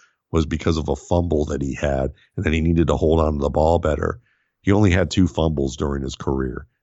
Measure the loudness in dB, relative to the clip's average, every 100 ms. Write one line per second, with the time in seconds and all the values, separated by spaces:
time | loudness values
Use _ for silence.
0 | _ _ _ -2 -2 -2 -2 -2 -2 -6
1 | -2 0 0 -2 -2 -4 -6 -4 -2 -2
2 | -4 -8 _ -6 -2 0 2 2 2 2
3 | 2 2 2 0 -2 2 2 2 0 -2
4 | -4 -6 _ _ _ _ 0 4 4 4
5 | 2 2 0 2 0 0 -2 -4 -4 -4
6 | -6 -6 -4 -2 -4 -6 -14 _